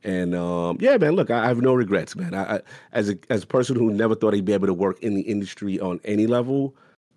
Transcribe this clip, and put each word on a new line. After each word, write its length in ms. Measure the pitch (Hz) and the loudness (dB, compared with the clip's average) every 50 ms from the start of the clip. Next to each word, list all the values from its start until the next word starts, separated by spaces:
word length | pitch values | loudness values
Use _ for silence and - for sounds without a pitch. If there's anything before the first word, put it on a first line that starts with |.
| - | -6
And, 320 | 104 92 90 90 87 87 | -4 -4 -2 -2 -2 -2
um, 400 | 87 87 87 87 87 85 87 85 - | -2 -2 -2 -2 -2 -2 -2 -2 0
yeah, 160 | 202 254 285 | 2 2 4
man, 160 | 226 165 151 160 | 4 4 2 2
look, 180 | 190 143 - | 2 0 0
I, 140 | 117 120 110 | 0 0 2
I 20 | |
have 140 | 123 123 117 | 0 2 2
no 120 | 123 131 127 | 2 4 4
regrets, 440 | 127 120 92 98 92 80 - - | 2 2 2 0 0 -2 -4 -8
man. 160 | - 92 85 87 | -8 -8 -6 -4
I, 240 | 98 98 - 110 | -4 -4 -4 -4
I, 40 | 98 - - - - - - | -6 -6 -10 -18 -20 -18 -6
as 180 | - 120 107 101 | -4 -2 0 0
a, 60 | 101 87 - - | -2 -4 -4 -4
as 140 | 123 104 95 | -4 -4 -2
a 40 | |
person 300 | - - 131 123 123 131 | 0 0 0 2 2 0
who 120 | 117 117 113 104 | 2 2 2 2
never 220 | 101 113 113 110 | 2 2 2 2
thought 180 | 107 110 107 104 | 2 2 2 2
he'd 100 | 101 95 | 2 2
be 80 | 92 | 2
able 160 | 104 98 95 | 2 2 2
to 60 | 98 92 | 0 2
work 280 | 87 98 95 92 - | 2 0 0 -2 -2
in 120 | - 110 104 | -4 -2 -2
the 80 | 98 | -2
industry 580 | - - 107 104 98 92 - - 104 101 95 95 | -2 -2 -2 -4 -4 -6 -8 -8 -6 -4 -4 -4
on 220 | 98 92 90 87 - | -4 -4 -6 -6 -4
any 240 | - 104 104 107 | -2 0 2 2
level, 480 | 113 120 123 120 127 135 139 139 135 - _ _ _ _ _ _ _ _ | 2 2 2 0 0 0 0 -2 -2 -6 _ _ _ _ _ _ _ _